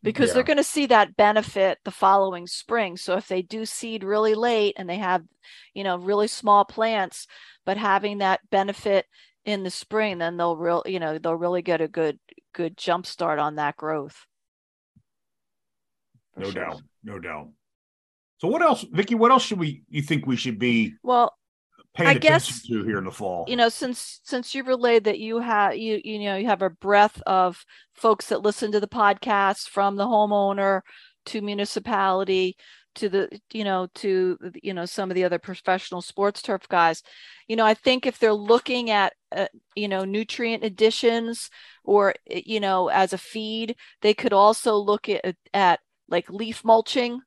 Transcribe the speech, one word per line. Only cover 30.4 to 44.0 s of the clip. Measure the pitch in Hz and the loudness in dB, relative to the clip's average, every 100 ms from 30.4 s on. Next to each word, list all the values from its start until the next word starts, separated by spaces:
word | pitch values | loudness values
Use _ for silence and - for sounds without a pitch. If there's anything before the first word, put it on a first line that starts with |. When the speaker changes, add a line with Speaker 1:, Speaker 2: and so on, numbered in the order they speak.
| 196 196 196 190 - - - _ - | 0 0 0 0 -4 -20 -20 _ -10
Speaker 1:
to | 220 | -8
municipality | 208 202 202 - 208 214 196 185 190 190 185 - - - _ - | -6 -4 -4 -6 -4 -2 0 0 0 0 0 -4 -20 -20 _ -6
to | 208 | -2
the, | 190 185 208 _ | -2 -2 -8 _
you | 220 | -6
know, | 208 190 180 | -2 -2 -4
to, | - 208 190 185 180 185 175 | -6 -2 0 0 -4 -10 -12
you | - | -10
know, | 185 175 | -8 -8
some | - 190 | -6 -4
of | |
the | 180 | 0
other | 180 175 | 0 -2
professional | - 180 - 185 - 180 | -6 -8 -2 -2 -2 -12
sports | - - 202 202 | -12 -2 -2 -2
turf | - 196 - | -6 -6 0
guys. | 180 165 165 _ - - - _ | 2 4 2 _ -20 -20 -20 _
You | 226 | 2
know, | |
I | 220 | 2
think | 220 - 254 262 | 4 2 2 0
if | - | 2
they're | 226 | 2
looking | 208 208 233 - 247 233 | 2 4 2 4 -4 0
at, | 208 196 - _ | 2 0 -2 _
uh, | - 196 - _ - | -6 -6 -8 _ -8
you | 208 | -4
know, | 190 | -2
nutrient | 190 202 220 - 233 226 | -2 -4 -6 -4 -4 -2
additions | 220 180 220 220 233 233 233 233 - - - _ | -4 2 2 4 2 2 -2 -8 -12 -18 -20 _
or, | - 202 196 - - | 2 4 4 0 -8
you | 180 - 220 | -10 -6 -4
know, | 196 185 180 | 0 0 2
as | - 190 | 2 2
a | 185 | -2
feed, | - 220 214 220 226 247 - _ | -10 -10 -8 -6 -6 -10 -12 _